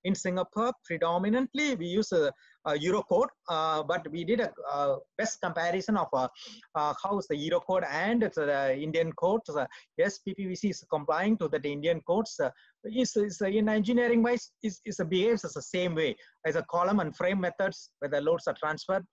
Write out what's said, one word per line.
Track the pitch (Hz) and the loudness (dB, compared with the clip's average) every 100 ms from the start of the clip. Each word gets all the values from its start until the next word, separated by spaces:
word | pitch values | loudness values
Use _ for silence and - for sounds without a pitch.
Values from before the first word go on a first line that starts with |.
In | 185 | -2
Singapore, | 196 185 185 175 208 240 247 | -2 0 -2 -2 0 -2 -2
predominantly | - 165 170 175 196 240 262 277 302 | -6 -2 2 2 2 2 0 0 0
we | 233 170 | 0 0
use | 190 214 | 0 2
a, | 175 143 - - _ 156 | 2 2 -2 -20 _ -4
a | 151 | -2
Euro | 165 202 | 0 0
code, | - 190 262 _ - | 2 2 2 _ -4
uh, | 160 160 156 | -2 0 0
but | 151 175 156 | 0 -2 -4
we | 165 | -6
did | 170 226 | -2 0
a, | 214 - 139 | -2 -6 -6
uh, | 143 143 135 - - | -2 0 0 -4 -6
best | 220 - | -4 -2
comparison | 180 165 170 190 190 208 | -4 -2 0 -2 0 0
of, | 160 | 2
uh, | 131 127 - - - - 156 | 0 -2 -4 -20 -20 -8 -2
uh, | 147 143 | -2 -2
how | 196 202 | -2 -2
is | 190 | -2
the | 151 | -4
Euro | 160 170 | 0 0
code | - 185 156 | 0 -2 0
and | 147 196 240 | -2 2 2
the | 220 - 143 139 135 135 | 2 0 0 2 2 0
Indian | 156 160 165 | 0 0 0
codes. | - 175 220 - | 2 2 2 -2
Uh, | 147 127 - _ - | -4 -4 -8 _ 0
yes, | 190 - | 0 0
P | - | -8
P | 196 190 | -6 -6
V | |
C | 185 208 | -2 -2
is | - - | -2 -4
complying | 156 147 156 196 220 | -2 0 2 2 2
to | 156 | 0
the | 147 | -2
Indian | 143 143 156 165 | -2 -2 0 0
codes. | - 190 214 - | 0 0 0 -2
Uh, | 135 - _ _ | -2 -2 _ _
is, | 214 226 247 220 | -4 0 2 2
is, | 208 175 | 0 0
uh, | 196 | 0
in | 208 214 | 2 2
engineering | 214 202 240 240 233 | 2 2 2 4 4
wise, | 233 240 - _ | 4 0 -4 _
is, | 220 180 | -8 -6
is, | 214 202 | -10 -6
uh, | |
behaves | 165 185 214 226 | 0 2 4 2
as | 165 | -2
the | 143 | -10
same | - 180 180 160 | -6 -2 0 0
way | 151 107 - _ 160 | 0 -2 -14 _ -2
as | |
a | 156 - | -2 -2
column | 170 180 208 | 0 2 2
and | 160 - | 0 0
frame | 180 196 | 0 2
methods, | 180 - 196 - - _ | -2 0 -4 -4 -18 _
where | 139 | -2
the | 143 | 0
loads | 151 165 - | 2 0 0
are | |
transferred | - 151 156 - 190 185 | -4 -4 -4 -2 -4 -4